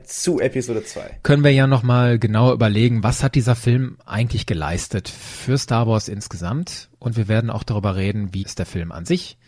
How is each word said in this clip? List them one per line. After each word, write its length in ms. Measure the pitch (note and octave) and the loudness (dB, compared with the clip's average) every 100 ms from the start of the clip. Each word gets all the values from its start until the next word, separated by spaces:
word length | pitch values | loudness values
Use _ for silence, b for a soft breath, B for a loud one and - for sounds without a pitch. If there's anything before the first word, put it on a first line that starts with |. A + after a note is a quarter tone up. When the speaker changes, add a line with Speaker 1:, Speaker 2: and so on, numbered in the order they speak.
Speaker 1:
zu 360 | - - F3+ D#3+ | -8 -4 -2 0
Episode 440 | C3 C3 A#2+ A2 | 0 -2 -4 -6
zwei. 340 | - - - - | -6 -12 -14 -2
Speaker 2:
Können 200 | - C#3+ | 4 6
wir 100 | C#3+ | 6
ja 140 | C3+ C3+ | 6 6
noch 160 | C3+ | 4
mal 360 | B2 B2 B2 A#2 | 4 4 4 2
genau 340 | A2+ G#2+ B2+ | 2 4 4
überlegen, 500 | A#2+ A2 G#2 A#2+ A#2 | 4 2 4 4 2
was 220 | A2 B2+ | 0 0
hat 100 | C3+ | 0
dieser 220 | C#3+ A#2+ A#2+ | 2 2 2
Film 400 | A#2+ B2 C3 - - | 2 2 0 -8 -8
eigentlich 400 | G#2 A#2 G#2+ - | -2 -2 -2 -4
geleistet 640 | E2+ D2 F2+ - G2+ - | -4 -2 -4 -4 -6 -6
für 500 | - - - - C3+ | -12 -16 -10 -2 -2
Star 300 | - A#2 A2+ | 0 0 2
Wars 200 | A2 - | 0 -2
insgesamt? 800 | G2+ - E2+ F2 C#3 F3 - - _ | -8 -10 -8 -4 -4 -6 -12 -18 _
Und 160 | A#2+ A2+ | -4 -2
wir 120 | G#2 | 0
werden 220 | A2 A2+ | 0 0
auch 140 | A2 | -4
darüber 320 | - G#2 G2+ F#2+ | -4 -2 0 0
reden, 380 | G2 G#2 G2 | -2 -2 -4
wie 80 | F#2+ | -6
ist 160 | G2 - | -8 -8
der 80 | F2+ | -8
Film 260 | F2+ E2+ | -6 -8
an 120 | - | -8
sich? 320 | E2+ F3+ - - | -4 -4 -4 -18